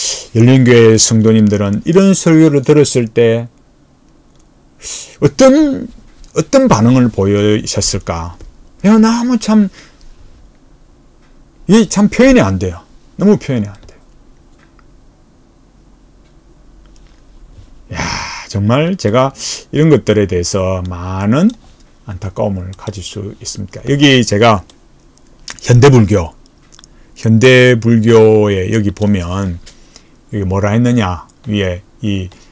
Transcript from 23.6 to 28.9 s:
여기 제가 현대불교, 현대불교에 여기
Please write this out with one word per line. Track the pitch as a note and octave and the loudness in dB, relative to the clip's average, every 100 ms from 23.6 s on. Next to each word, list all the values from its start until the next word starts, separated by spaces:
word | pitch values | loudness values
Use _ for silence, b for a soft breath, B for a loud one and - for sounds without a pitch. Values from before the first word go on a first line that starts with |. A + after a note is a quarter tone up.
| G2 G#2+ C3 | -14 -12 -6
여기 | C#3 C#3+ C3 | 0 2 2
제가 | A#2 G2+ A#2 G2+ - - _ _ _ _ _ _ - - | 2 2 2 2 -4 -20 _ _ _ _ _ _ -20 -12
현대불교, | - A#2+ C#3 B2+ G2 G2+ E2 - _ _ _ _ _ b b | 0 4 6 4 2 0 -4 -12 _ _ _ _ _ b b
현대불교에 | - A2+ A2 B2+ B2+ B2+ A#2+ A2+ A#2 A2 A2+ A2 G#2+ G#2 G2 F#2+ | -8 0 2 4 4 4 2 2 0 4 4 6 4 2 -2 -2
여기 | A2 G2+ | -2 -4